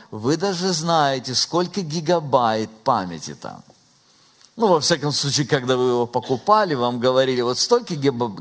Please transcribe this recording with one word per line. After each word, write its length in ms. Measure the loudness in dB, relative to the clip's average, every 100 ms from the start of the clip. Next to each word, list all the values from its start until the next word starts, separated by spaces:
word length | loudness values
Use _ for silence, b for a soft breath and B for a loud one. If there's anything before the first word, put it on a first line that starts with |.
| B
вы 260 | -6 -2 0
даже 360 | -2 -2 -2
знаете, 640 | -2 0 2 2 0 -2 -2
сколько 460 | 0 0 -2 -4
гигабайт 880 | -6 -6 0 0 2 2 2 0 -4 -6
памяти 520 | -2 0 -2 -10 -12 -12
там. 220 | -12 -14 -20 _ _ _ b b b b b -2
Ну, 120 | 2
во 120 | 4
всяком 340 | 4 0 0
случае, 340 | -2 -2 -2 0
когда 300 | 0 2 2
вы 120 | 2
его 160 | 2 0
покупали, 720 | -4 -4 -4 2 2 2 0
вам 240 | 0 0
говорили: 420 | 2 4 2 2
«Вот 160 | 0 0
столько 380 | 2 2 0 -2
гиба-, 400 | -2 0 -4 -4